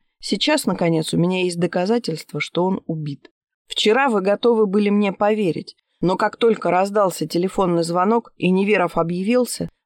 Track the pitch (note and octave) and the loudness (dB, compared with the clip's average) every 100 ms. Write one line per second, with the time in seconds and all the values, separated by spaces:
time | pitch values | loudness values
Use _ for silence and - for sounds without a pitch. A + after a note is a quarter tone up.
0 | _ _ - G3 - D4+ - F#3 E3+ D#3+ | _ _ -6 -2 0 0 0 0 0 0
1 | D#3 E3 F3 F#3 F3+ E3+ E3+ F3+ F#3 A#3 | 0 0 0 0 -2 -2 -2 -2 0 0
2 | A#3 D#3+ - D3 - - F#3 F#3+ - D#3+ | -2 -8 -8 -10 -6 -2 -2 -2 -6 -8
3 | D3 C#3 - _ _ _ _ - G#3 A#3 | -8 -10 -16 _ _ _ _ -2 2 2
4 | C#4 G#3 F#3 G#3 A#3 A3+ G#3 G3+ G3+ G3+ | 2 2 0 0 2 2 2 2 2 2
5 | G#3 F#3 G#3 G#3+ F#3+ D3+ - - _ _ | 0 0 0 0 0 -2 -8 -18 _ _
6 | E3+ F#3+ G#3+ - A#3 G#3+ F3 F3+ G3 G#3 | -2 0 -2 2 2 2 2 0 2 2
7 | G3 - D#3 E3+ F#3 - F#3 E3+ E3 F3 | 0 0 -4 -2 -2 0 0 0 0 0
8 | F#3+ A#3 - - F3+ F#3 G3 G3+ F3 F3+ | 2 0 -2 -4 0 2 2 2 0 0
9 | E3 F3 F#3+ B3 A#3+ - E3+ - | -2 -2 0 0 0 -4 -8 -12